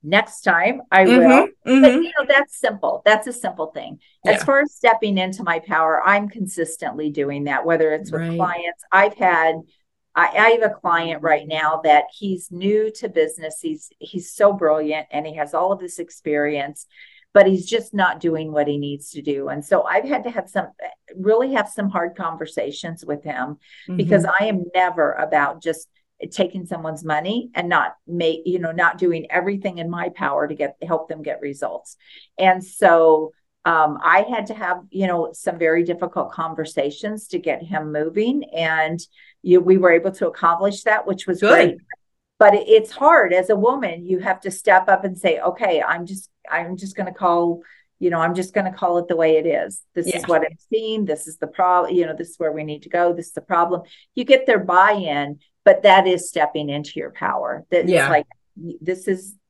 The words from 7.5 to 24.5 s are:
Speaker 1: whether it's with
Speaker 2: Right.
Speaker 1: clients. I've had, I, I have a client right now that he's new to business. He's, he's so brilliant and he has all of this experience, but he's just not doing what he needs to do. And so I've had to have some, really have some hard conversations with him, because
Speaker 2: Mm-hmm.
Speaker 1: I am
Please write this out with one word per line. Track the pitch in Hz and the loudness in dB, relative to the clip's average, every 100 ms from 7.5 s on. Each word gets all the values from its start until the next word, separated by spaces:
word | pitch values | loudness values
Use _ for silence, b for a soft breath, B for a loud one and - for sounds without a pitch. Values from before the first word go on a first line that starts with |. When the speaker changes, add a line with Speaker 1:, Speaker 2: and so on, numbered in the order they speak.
| 135 165 | -2 0
Speaker 1:
whether | 165 160 | 2 2
it's | 156 156 | -2 -4
with | 160 | -6
Speaker 2:
Right. | 165 170 | -6 -2
Speaker 1:
clients. | 180 175 170 - - | -2 -4 -8 -12 0
I've | 190 208 | 2 2
had, | - 185 165 160 165 - _ _ _ _ | 2 0 2 0 -2 -10 _ _ _ _
I, | - 175 202 | -2 0 4
I | 226 | 4
have | 233 214 | 4 0
a | |
client | 208 175 170 165 160 | -2 -2 -2 -2 -4
right | 160 151 151 | 0 0 0
now | 156 156 165 | -4 -2 -2
that | 160 147 - - | 4 4 2 -10
he's | 202 180 - | -8 -8 -10
new | 175 196 214 220 | -6 0 0 -2
to | 214 226 | -6 -4
business. | 165 156 165 156 156 | -2 -2 -4 -14 -10
He's, | 165 156 - _ | -10 -10 -14 _
he's | - 185 - | -14 -12 -12
so | - 208 | 2 2
brilliant | 196 165 156 151 156 156 | 2 0 0 -2 -6 -6
and | 147 156 | -8 -8
he | |
has | 156 147 | -10 -6
all | 160 185 | -4 -4
of | 196 | -4
this | 175 - | -8 -14
experience, | 165 - 156 147 147 147 143 151 - b b b b | -16 -12 -6 -2 -2 -4 -8 -12 -20 b b b b
but | 202 190 | 6 6
he's | 185 175 | 4 -2
just | 226 233 | -6 -4
not | 202 185 - | -2 -2 -2
doing | 170 156 156 | -4 -4 -4
what | 151 147 | -2 -2
he | 143 | -2
needs | 143 143 - | -6 -10 -12
to | 147 | -10
do. | 147 139 143 | -6 -6 -6
And | 143 | -8
so | - 185 | 0 0
I've | - 185 | 2 -2
had | 269 277 | -2 -6
to | 240 | -4
have | 226 - | -10 -6
some, | 196 - _ 180 - _ 190 | -8 -8 _ -18 -18 _ -4
really | 190 226 269 | 0 2 2
have | 262 202 | -2 -4
some | - 202 | -4 -4
hard | 190 170 175 | -4 -6 -6
conversations | 170 160 160 - 135 147 170 165 | -10 -8 -10 -8 -8 -8 -12 -12
with | - 147 | -10 -10
him, | 151 135 131 147 b b b 180 | -8 -8 -10 -12 b b b -4
because | 156 196 | 2 4
Speaker 2:
Mm-hmm. | 170 185 | 4 0
Speaker 1:
I | |
am | 214 | 0